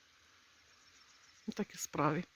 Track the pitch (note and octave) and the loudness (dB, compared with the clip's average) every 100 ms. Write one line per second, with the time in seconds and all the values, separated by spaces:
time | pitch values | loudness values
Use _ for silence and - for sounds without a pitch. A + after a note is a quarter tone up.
0 | - - - - - - - - - - | -20 -20 -20 -20 -20 -20 -20 -20 -20 -20
1 | - - - - - - G3+ - - D#3+ | -20 -20 -20 -14 -8 -4 -4 -6 -4 2
2 | D3 E3 - | 2 2 -2